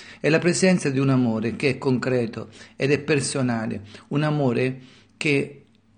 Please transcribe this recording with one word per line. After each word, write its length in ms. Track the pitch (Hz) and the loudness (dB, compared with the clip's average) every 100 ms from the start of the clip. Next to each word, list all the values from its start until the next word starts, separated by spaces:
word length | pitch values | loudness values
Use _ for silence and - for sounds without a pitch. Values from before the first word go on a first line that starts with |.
| - - | -20 -4
è 80 | 147 | 2
la 100 | 160 | 2
presenza 520 | 170 170 185 180 147 | 2 2 4 2 2
di 100 | 135 | 0
un 80 | 135 | 2
amore 480 | 131 120 110 113 110 | 4 2 0 -4 -2
che 140 | 139 | -2
è 80 | 131 | 0
concreto 680 | 139 123 131 127 113 113 107 - - - | 0 0 0 -2 -2 -6 -14 -18 -16 -4
ed 160 | 139 | 0
è 80 | 143 | 0
personale, 840 | 147 147 - 143 123 113 113 104 - - - | 2 -2 0 -2 -2 -2 -4 -8 -12 -18 -6
un 140 | 147 | -2
amore 580 | 151 151 131 120 127 131 - - _ - | 0 0 0 2 -2 -4 -14 -20 _ -4
che 480 | 156 139 143 - - _ _ | 0 0 -2 -8 -20 _ _